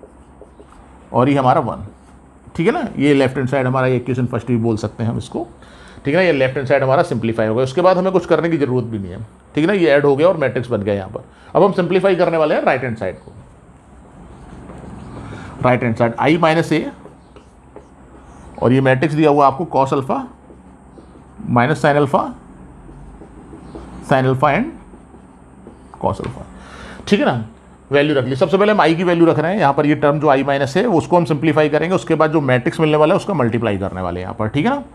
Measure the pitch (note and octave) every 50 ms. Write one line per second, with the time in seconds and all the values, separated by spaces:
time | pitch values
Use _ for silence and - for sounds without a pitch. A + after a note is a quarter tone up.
0 | - - - - - - - - - - - - - - - - - - - -
1 | - - - A#2 B2 C3+ C#3+ C#3+ C3 B2+ C3 E3+ C#3 A2 D#2+ - G2 G#2 - -
2 | - - - - - - - - - - - - E3 G3+ C#4 F4+ C#4+ - - -
3 | C3+ C#3+ C#3+ C3+ C3+ B2+ C3 C#3+ C3 B2 C#3 C#3 C3 B2+ C3 C3 B2+ B2+ B2+ B2
4 | B2 - B2+ A#2+ B2+ A#2+ - A#2 - - B2 A#2 A2 A#2 A2+ G#2+ - A2 - -
5 | G#2+ G#2+ A#2+ B2 - - - A3 F4 - - - - - - - - - - -
6 | - C#3 C#3+ F3 F#3+ F3 D#3 C#3 C3 C3 C3 D3 C3+ B2 D3+ C3+ C3 C3 C3 D3+
7 | E3+ E3+ D3 A#2 G#2+ A2+ A2 A2+ A2 A2 A2 A#2+ C3 C3+ C3 F3+ F3 F#3 F#3 F3
8 | F3+ F#3+ F#3 F3+ F3 - F3 D#3 D3+ E3+ D#3+ D3 C#3+ B2 B2+ B2+ A2+ A2 A2+ G#2
9 | G2 F2+ F2 G#2 A2 - - - - - - D3+ D3+ E3+ G#3+ G3 E3+ D#3 C#3 D3
10 | C#3+ C#3+ C#3 C3+ D#3 F3+ F#3+ D#3+ C#3+ B2+ - C3 B2 C3 A#2+ G#2 G2 G#2 G2+ G2+
11 | F#2+ F#2 - - - - - - - - - D3 F3 G3+ F3+ F#3+ F3+ E3+ F3+ F#3
12 | F3 G3 F#3+ E3 F3 E3 E3 D#3+ D#3 D3+ E3+ C4 D4 F#3+ D3+ B2+ C3 B2+ A2+ -
13 | G2+ F#2 - - - - - - - - - - - - - - - - - -
14 | - - - - - - - - - - - - - - - - - - - -
15 | - - - A2 - - - - - - - - - B2+ B2 B2 B2+ A#2+ A2+ -
16 | A#2+ A2+ A2+ - A2+ C#3 D#3+ F3 E3 D#3+ D#3 E3 D#3 D#3+ D#3 D3+ - C#4 - -
17 | - - - - - - - - - - - - - - - - - - - -
18 | - - - - - - - - - - - - - A#2 B2 C3+ C3+ C3+ C3 C3
19 | D3+ D#3 D3 D3+ D#3+ D3+ C#3+ D3 C#3+ C3+ C3 C3+ F3+ D#3 - C3 C3+ C3+ D#3+ C#3+
20 | B2+ C3+ - - C3 - - - - - - - - - - - - - - -
21 | - - - - - - - - - - A#2 B2 A#2+ C3 D#3 - - D#3 C#3+ D3
22 | D3 B2+ C#3 G3 - C#4 B3 - - - - - - - - - - - - -
23 | - - - - - - - - - - - - - - - - - - - -
24 | - - C#3+ C3+ B2+ C3 C3 C3 C#3+ D3 C#3 F3 B3 D#4+ - - - - - -
25 | - - - - - - - - - - - - - - - - - - - -
26 | - - - - - - - - - - - - - - - - - - - -
27 | - - - F#3+ D4 A#3 C#3+ B2 A2 A2 - - - - - - - - C3+ C#3+
28 | C#3+ D3+ D3+ C3+ B2 B2 C3+ C3 F#3+ E3 D#3+ F#3+ G#3 G#3 G#3+ G3 D#3 D#3 E3 D#3+
29 | F#3+ F3 F3 E3+ E3 E3 D3+ C3+ D3+ E3 F#3+ A3 F3 C#3 C#3 D#3 D3 C#3+ D3+ C#3
30 | C3+ D3 C#3+ D3+ C#3 D#3 C3+ C3+ C3+ C#3 C#3 C#3 C#3+ C3+ C3+ F3+ G#3+ B3 G3 D#3
31 | B2+ - F3+ F3 E3+ - D#3 C#3+ C3+ D#3+ C#3 D3+ D#3 D3+ D3+ D3+ D#3 E3+ F#3+ F3+
32 | - - D#3+ D#3 D#3 D#3 D3+ E3 C#3+ C3 B2+ B2 A#2+ - - - D#3+ D#3 D3+ D3+
33 | D3+ D3+ F#3+ F#3 - - G3+ D3+ B2+ A#2 G#2+ A#2 A2+ A2+ G#2 F#2+ F#2+ F#2+ F2 F2+
34 | F#2 F2+ E2+ F2+ F#2 F#2+ G2 - G#2+ G#2+ - C#3 D#3+ A#3 C#4 C#4+ B3 - -